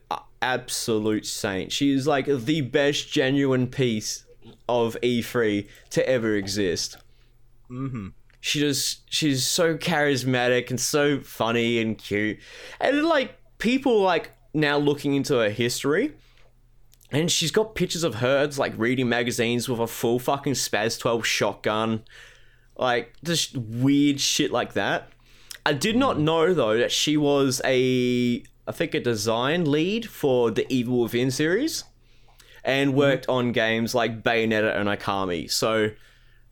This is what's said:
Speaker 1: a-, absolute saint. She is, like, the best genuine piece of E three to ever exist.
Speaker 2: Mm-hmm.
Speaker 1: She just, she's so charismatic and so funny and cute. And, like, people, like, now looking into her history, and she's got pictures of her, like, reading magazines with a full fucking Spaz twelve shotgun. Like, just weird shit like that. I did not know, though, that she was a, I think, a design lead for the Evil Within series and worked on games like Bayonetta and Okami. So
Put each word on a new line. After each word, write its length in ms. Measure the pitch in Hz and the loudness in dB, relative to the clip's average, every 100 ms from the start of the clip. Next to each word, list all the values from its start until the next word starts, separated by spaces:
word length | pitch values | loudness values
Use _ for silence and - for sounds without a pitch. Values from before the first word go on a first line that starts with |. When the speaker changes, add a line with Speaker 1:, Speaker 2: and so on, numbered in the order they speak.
| - | -8
Speaker 1:
a-, 100 | - - - | -10 -10 -6
absolute 840 | 120 127 123 - - 110 107 107 - | -2 -2 -4 -6 -2 0 0 -2 -4
saint. 440 | - 107 95 - | -6 -4 -4 -4
She 200 | - 139 | -2 0
is, 160 | 135 139 | 2 0
like, 180 | 143 139 | 0 0
the 360 | 143 113 160 | 0 0 -2
best 500 | 127 151 143 143 - | 0 2 2 0 -2
genuine 560 | 151 131 139 139 127 127 | 0 2 2 2 2 0
piece 580 | 131 127 110 - - - - - - - | 0 0 0 -4 -10 -14 -20 -20 -10 -2
of 300 | 120 117 110 | 0 0 0
E 180 | 123 120 | 0 0
three 460 | 113 123 110 101 104 - - | 0 0 2 0 -2 -12 -6
to 180 | - - | -2 0
ever 260 | 131 113 104 | 0 0 0
exist. 640 | 98 98 95 85 - - - - _ _ - - - | -2 -2 0 0 -4 -10 -20 -20 _ _ -20 -20 -16
Speaker 2:
Mm-hmm. 380 | 123 135 120 95 - - - | -10 -8 -8 -10 -14 -20 -10
Speaker 1:
She 200 | - 151 | -4 0
just, 420 | 147 135 - - - | 0 0 -4 -6 -6
she's 320 | - 156 135 127 | 0 2 2 0
so 320 | - 165 160 | 2 2 0
charismatic 920 | 165 156 147 131 127 127 123 123 123 | 0 2 2 2 2 2 2 2 0
and 80 | 127 | -4
so 400 | - 151 143 139 | 0 2 2 0
funny 600 | - - 113 117 117 117 | -4 -4 0 2 2 2
and 180 | 110 104 | 0 -4
cute. 420 | - 104 107 98 - - - - | -4 -2 -2 -4 -12 -20 -18 -4
And, 220 | - 285 | 0 2
like, 340 | 320 302 247 - - - | 2 0 -2 -8 -20 -4
people, 420 | 220 269 262 220 | 0 2 2 4
like, 300 | 190 170 - - - | 4 2 -2 -14 -8
now 240 | 151 147 147 | 0 2 2
looking 380 | 147 143 147 139 | 2 0 0 0
into 200 | 131 127 | 2 2
her 140 | 107 | 2
history, 640 | 104 120 - 139 165 294 - - - - _ _ - - - - | 0 -2 -2 -2 0 -2 -6 -20 -20 -20 _ _ -20 -20 -20 -4
and 180 | 131 165 | -2 0
she's 220 | - 160 | 0 0
got 240 | 220 220 - | 0 -2 -2
pictures 280 | 175 175 | -4 -2
of 120 | 165 107 | -4 0
her, 340 | 123 135 147 135 | 0 2 0 -2
like, 160 | 104 101 | -2 0
reading 320 | 113 131 123 | 0 2 2
magazines 580 | 120 120 117 117 120 117 | 0 0 0 0 0 -2
with 120 | 113 | -2
a 80 | 113 | -4
full 300 | - 117 123 | -2 0 0
fucking 360 | 139 139 147 | 0 -2 0
Spaz 460 | 127 - 104 113 - | -2 0 0 -2 -2
twelve 260 | 127 117 - | -2 0 0
shotgun. 800 | - 110 98 113 107 110 110 - - - - - - - - | 0 0 -2 -2 0 0 -2 -6 -20 -20 -20 -20 -20 -18 -4
Like, 360 | 127 120 117 - | -2 0 -4 -10
just 340 | 165 165 - 135 | -4 -2 -2 -6
weird 600 | 110 117 131 143 143 139 | -8 0 2 4 4 2
shit 320 | - - 147 | 0 0 0
like 220 | 120 107 | -2 -2
that. 360 | - 104 165 - - _ - - - - | -2 -2 -2 -6 -18 _ -20 -20 -6 -2
I 80 | |
did 220 | 143 196 226 | 0 0 0
not 240 | 277 - | 0 2
know, 340 | 151 165 170 | 2 2 2
though, 240 | 170 110 110 | 2 2 2
that 140 | 110 | 0
she 260 | - - 151 | 0 0 2
was 440 | 143 143 139 123 - | 2 2 2 0 0
a, 800 | 127 127 127 123 123 123 120 - _ - | 2 2 2 2 2 0 -2 -6 _ -10
I 40 | |
think, 220 | - 175 | -6 -4
a 60 | 156 | -2
design 680 | 117 110 107 113 131 170 160 | -2 -2 0 0 0 0 0
lead 380 | 147 175 226 226 | 0 0 -2 -6
for 420 | - 143 127 117 | -2 0 2 2
the 140 | 107 - | 0 0
Evil 300 | 127 120 123 | 0 0 0
Within 300 | 113 120 131 | 0 0 0
series 520 | 131 156 196 311 - - _ _ - - - - - | 0 0 0 -2 -6 -12 _ _ -20 -20 -20 -20 -10
and 300 | - 135 139 | -2 0 2
worked 340 | 131 143 127 - | 4 4 2 0
on 240 | 127 123 | 0 2
games 420 | 117 110 113 113 | 2 2 2 0
like 300 | 123 113 110 | 0 0 0
Bayonetta 520 | 123 117 110 107 107 90 | 0 2 2 2 2 0
and 120 | 101 | 0
Okami. 600 | 101 - 98 95 85 - | -2 -2 -2 -2 -4 -4
So 400 | - 120 110 107 - - - - - - | -2 0 0 0 -4 -18 -20 -20 -20 -12